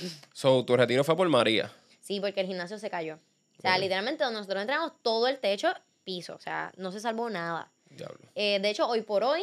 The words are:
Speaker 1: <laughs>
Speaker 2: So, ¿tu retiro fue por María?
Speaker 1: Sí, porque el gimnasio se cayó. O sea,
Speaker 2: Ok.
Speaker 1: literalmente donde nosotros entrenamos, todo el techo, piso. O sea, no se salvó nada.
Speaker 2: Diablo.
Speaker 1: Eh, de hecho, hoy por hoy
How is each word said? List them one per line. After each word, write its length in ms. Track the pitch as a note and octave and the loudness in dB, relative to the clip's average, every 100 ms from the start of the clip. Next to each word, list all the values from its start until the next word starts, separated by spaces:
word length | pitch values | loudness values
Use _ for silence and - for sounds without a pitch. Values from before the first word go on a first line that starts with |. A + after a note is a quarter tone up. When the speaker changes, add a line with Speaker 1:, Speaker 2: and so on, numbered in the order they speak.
| F3+ | -12
Speaker 1:
<laughs> 180 | D#3+ - | -12 -18
Speaker 2:
So, 300 | - C#3 C3 | 0 4 4
¿tu 140 | A#2 B2 | 6 4
retiro 260 | A#2+ B2 | 6 4
fue 140 | C#3+ E3 | 2 2
por 100 | F3+ | 4
María? 420 | B2+ A2 G#2+ - - _ _ | 4 4 2 0 -8 _ _
Speaker 1:
Sí, 180 | - G3+ | -8 -6
porque 220 | G3 G3 | -4 -4
el 60 | F#3 | -4
gimnasio 300 | F#3 F3 G#3 | -4 -8 -8
se 120 | G3+ | -8
cayó. 280 | F3+ D#3+ D#3 _ _ _ _ | -8 -8 -10 _ _ _ _
O 40 | |
sea, 140 | F#3 F#3 | 2 2
Speaker 2:
Ok. 40 | |
Speaker 1:
literalmente 460 | F#3+ F#3 A3+ D#4 C4+ | 2 0 -2 -2 -2
donde 120 | A3 | -2
nosotros 200 | G3 G3 | -4 -4
entrenamos, 300 | G#3+ D4 E4 - | -2 -2 -4 -4
todo 260 | A#3+ A3+ B3 | -2 0 0
el 100 | C#4 | 0
techo, 320 | G3+ G3+ D4+ F#4 _ _ | -2 0 -2 -2 _ _
piso. 320 | - F3+ - E3 | -10 -10 -10 -12
O 40 | |
sea, 340 | D#3+ D#3 D3+ - | -8 -8 -8 -8
no 160 | F#3 | -10
se 80 | G#3 | -6
salvó 300 | A3+ A3+ A#3 | -6 -4 -4
nada. 420 | F#3 E3+ D#3+ - _ _ | -6 -6 -6 -10 _ _
Speaker 2:
Diablo. 300 | - - - - - | -16 -16 -16 -14 -4
Speaker 1:
Eh, 240 | G#3 G3+ | 0 2
de 80 | G#3 | 0
hecho, 180 | G#3 C4+ | 0 0
hoy 120 | A#3 | 0
por 200 | A3+ G3+ | 0 0
hoy 180 | A#3 D#4+ | 2 0